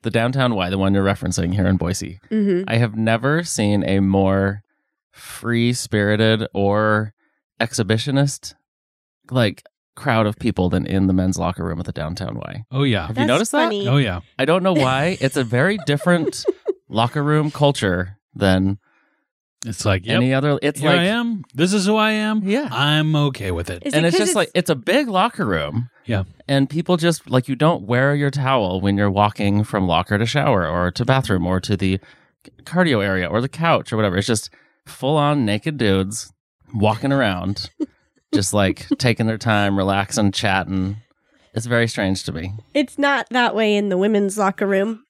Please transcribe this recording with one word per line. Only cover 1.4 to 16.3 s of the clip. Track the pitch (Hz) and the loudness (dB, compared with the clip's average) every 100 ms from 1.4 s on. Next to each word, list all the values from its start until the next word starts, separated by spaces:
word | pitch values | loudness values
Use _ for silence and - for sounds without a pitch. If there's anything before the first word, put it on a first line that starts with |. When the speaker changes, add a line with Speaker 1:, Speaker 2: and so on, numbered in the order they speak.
| 87 98 | -2 0
Speaker 1:
here | 95 | 2
in | 95 | 2
Boise, | 85 95 - 92 _ | 0 -4 -8 -14 _
Speaker 2:
Mm-hmm. | 220 202 180 190 | -2 0 0 0
Speaker 1:
I | 113 | 0
have | 117 110 | 0 0
never | 110 113 131 156 | 0 2 2 -2
seen | 170 - 104 104 85 | -2 -2 0 2 2
a | 98 | 2
more | 98 98 95 98 98 101 _ _ _ _ _ | 4 4 2 2 0 -2 _ _ _ _ _
free-spirited | - - - 117 117 120 123 - 107 101 104 110 110 110 | -20 -18 -10 -2 2 2 0 -2 0 2 4 4 2 -2
or | - 101 104 107 107 110 _ _ _ _ _ | -2 0 2 2 0 -2 _ _ _ _ _
exhibitionist, | 113 - 98 110 143 135 143 - - - _ _ _ _ _ _ _ | -4 -2 0 0 0 0 0 -2 -16 -20 _ _ _ _ _ _ _
like, | 127 110 - - _ _ - | 0 0 -2 -20 _ _ -8
crowd | 147 113 107 | -2 2 2
of | 101 | 0
people | 117 98 90 | -4 0 0
than | 92 - | 0 0
in | 95 95 | 0 2
the | |
men's | 92 92 90 | 2 0 0
locker | 87 90 | -4 -4
room | 87 85 | -6 -6
at | 87 | -8
the | |
downtown | - 78 90 92 57 | -8 -8 -8 -8 -8
Y. | - - 113 | -12 -14 -8
Speaker 3:
Oh, | 131 | -2
yeah. | 139 104 - | 0 0 -2
Speaker 1:
Have | 113 | -2
Speaker 2:
That's | |
Speaker 1:
you | 208 | 0
noticed | 165 226 | 2 2
Speaker 2:
funny. | 294 330 202 196 | 0 0 0 0
Speaker 1:
that? | |
Speaker 3:
Oh, | 139 | 2
yeah. | 123 90 - - | 2 -2 -8 -4
Speaker 1:
I | 135 | 0
don't | 180 | 2
know | 185 | 2
why. | 165 131 131 160 185 | 2 2 2 0 0
It's | 135 147 | -2 -2
a | |
very | 120 120 165 208 | 0 0 0 0
Speaker 3:
<laughs> | 156 | -2
Speaker 1:
different | 143 - 175 151 | -2 2 2 0